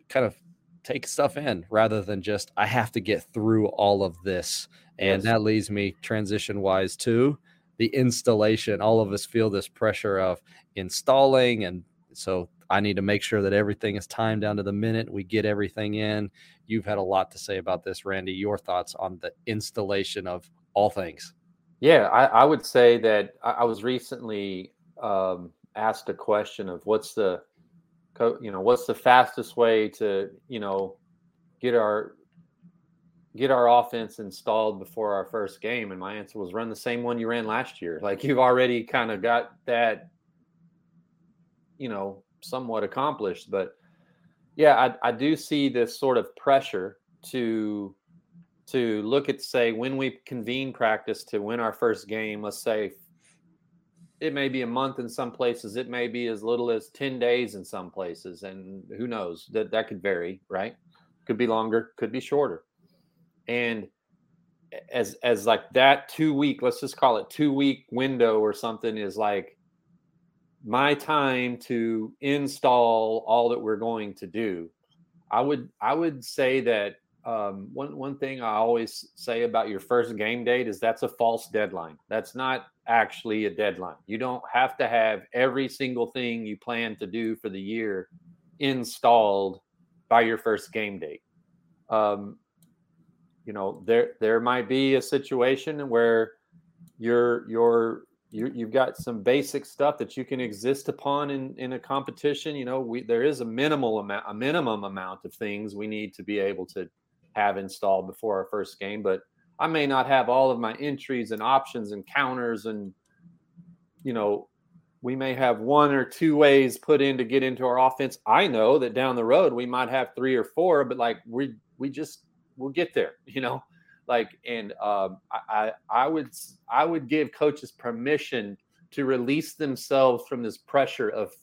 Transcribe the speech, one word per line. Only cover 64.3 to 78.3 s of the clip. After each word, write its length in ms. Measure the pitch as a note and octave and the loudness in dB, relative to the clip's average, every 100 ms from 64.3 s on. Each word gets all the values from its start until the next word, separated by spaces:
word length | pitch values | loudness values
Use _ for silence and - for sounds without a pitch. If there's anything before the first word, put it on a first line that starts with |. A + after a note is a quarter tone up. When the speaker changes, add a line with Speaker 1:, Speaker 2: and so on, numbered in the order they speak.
| _ _ _ _ - - | _ _ _ _ -20 -6
Speaker 2:
as, 240 | B2+ G#2 - | -2 -2 -2
as, 240 | B2 A2 G#2 | 0 2 4
like, 240 | G#2+ - | 2 2
that 360 | C3 C3+ C#3 - | 6 6 6 2
two-week, 520 | - D#3 C#3 D3 B2 | -2 0 2 0 2
let's 200 | B2 A#2 | -2 -2
just 160 | C#3 - | -8 2
call 200 | C3+ A2+ | 4 4
it 120 | - | -2
two-week 560 | - D3 C#3 C#3 C3 _ | -2 0 2 0 0 _
window 480 | A#2 C3+ C3 A#2 A2 | -4 -2 2 4 4
or 140 | G#2+ | 0
something 440 | G2+ A#2 A2 A#2 A2 | -2 -6 -4 -6 -4
is, 180 | G2+ G2 | -6 -2
like, 420 | G#2+ G2+ - _ _ _ _ _ _ _ _ _ _ _ A2 | -2 -2 -6 _ _ _ _ _ _ _ _ _ _ _ -4
my 280 | A#2+ C#3+ | 2 2
time 640 | D3 - D3+ C#3 B2+ B2 A#2+ | 2 0 0 2 0 -2 -6
to 560 | - A#2+ A2+ A2+ A2 - | -4 -2 0 -2 -6 -8
install 1040 | C#3 C#3+ C#3 C#3 C#3 B2 A#2 A2+ A2 A2+ - | -2 -2 -2 0 4 4 4 4 2 -2 2
all 220 | A#2 A#2 | 2 4
that 140 | A#2 | 0
we're 160 | G#2+ G#2+ | -2 -2
going 360 | A2+ A2+ G#2 F#2 | -2 -4 -8 -12
to 120 | F#2+ | -10
do. 420 | G#2 A2+ F2+ E2 _ _ _ _ _ _ | -4 -4 -4 -10 _ _ _ _ _ _
I 80 | G#2+ | -2
would, 300 | C3+ C#3+ A#2+ _ | 0 -2 -6 _
I 140 | - | -2
would 320 | D3 E3+ C#3 A2+ | 0 -2 -4 -10
say 340 | - C3 C3 | -2 0 2
that, 360 | A#2+ A2 G2+ - _ _ - | 2 0 -2 -8 _ _ -8
um, 440 | A2+ G#2 G2 G2 | -4 -6 -8 -14
one, 220 | C3+ C#3+ D3 | -12 -10 -10
one 220 | C#3 C#3 | -10 -6
thing 240 | C3+ | -8